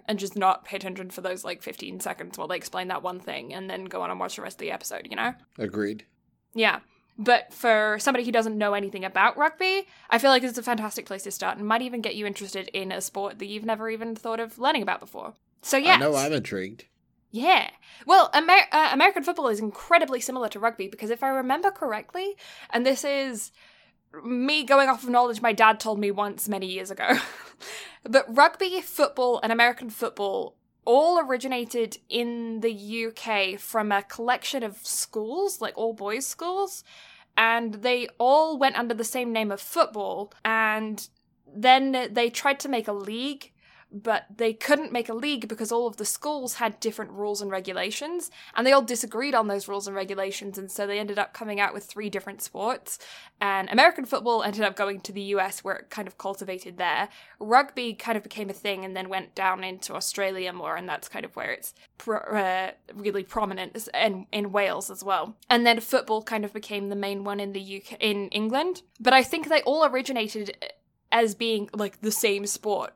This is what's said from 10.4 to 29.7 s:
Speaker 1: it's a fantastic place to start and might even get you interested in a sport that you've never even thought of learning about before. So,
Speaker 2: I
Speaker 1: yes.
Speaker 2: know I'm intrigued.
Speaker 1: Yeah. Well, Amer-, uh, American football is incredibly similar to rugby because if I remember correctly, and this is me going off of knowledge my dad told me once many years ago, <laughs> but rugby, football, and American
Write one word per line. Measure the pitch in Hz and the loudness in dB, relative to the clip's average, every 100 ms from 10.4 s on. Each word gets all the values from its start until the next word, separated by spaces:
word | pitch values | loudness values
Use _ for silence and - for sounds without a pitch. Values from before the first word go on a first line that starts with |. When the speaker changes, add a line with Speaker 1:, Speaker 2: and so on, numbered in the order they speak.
Speaker 1:
it's | 254 240 | 4 -4
a | |
fantastic | 240 220 214 - - | -4 -2 -4 -8 -10
place | 196 | -10
to | 202 | -8
start | - 185 - | -6 -4 -4
and | 208 | 0
might | 233 | 0
even | 254 240 | 0 -4
get | 208 208 | -6 -4
you | 208 | -6
interested | 202 196 196 180 | -6 -8 -8 -6
in | 190 190 | -6 -6
a | 185 | -6
sport | - 196 202 208 | -6 -6 -6 -8
that | 202 | -10
you've | 214 220 | -8 -4
never | 214 226 | -4 -4
even | 220 226 220 | -8 -8 -8
thought | 226 226 | -6 -6
of | 226 - | -6 -2
learning | 262 302 | 0 0
about | 190 - | 0 -4
before. | - - - - _ _ | -6 -14 -16 -16 _ _
So, | - 269 | 0 2
Speaker 2:
I | |
Speaker 1:
yes. | 320 359 | 8 6
Speaker 2:
know | 151 139 | 6 2
I'm | 147 | 2
intrigued. | 147 - 98 95 113 - _ _ _ _ | 0 -2 -6 -8 -12 -20 _ _ _ _
Speaker 1:
Yeah. | 214 320 339 - - - - 285 | -2 4 4 4 -10 -20 -14 8
Well, | 370 - | 8 10
Amer-, | - 330 381 - | 4 6 6 6
uh, | 311 302 | 4 4
American | 269 370 392 | 6 4 4
football | 277 339 262 | -2 0 0
is | 208 | 0
incredibly | 220 - - 339 294 247 | -2 -6 4 4 4 -2
similar | 262 254 214 | -4 -4 -4
to | - | 0
rugby | 226 208 196 | -2 -2 -10
because | 208 214 | -8 -6
if | 233 | -2
I | 269 | 0
remember | 269 254 302 392 | 0 0 2 0
correctly, | 392 277 214 - 359 392 392 - - - | 0 -6 -6 -8 -8 -8 -8 -18 -20 -4
and | 233 254 | 0 2
this | 269 | 0
is | 285 277 269 220 - _ - _ _ _ _ 156 | 0 -2 -2 -6 -12 _ -20 _ _ _ _ -14
me | 226 247 269 302 | -6 -2 2 0
going | 254 277 269 | 6 6 6
off | 240 | 2
of | 247 | 2
knowledge | 247 247 214 | 4 4 2
my | 233 | 0
dad | 214 220 214 | 6 6 6
told | 220 208 | 0 -2
me | 202 | -2
once | 196 208 - 208 | 0 -4 -4 -6
many | 196 190 | -4 -4
years | 185 190 | -6 -8
ago, | 190 - 262 - - - - | -2 2 2 0 -12 -20 -18
<laughs> | - - - - | -16 -14 -16 -16
but | 220 262 - 233 | 4 4 4 8
rugby, | 330 - 381 359 | 8 6 -2 -2
football, | - - 285 - 247 240 | -6 0 0 2 0 2
and | 220 | 2
American | 226 240 | 6 4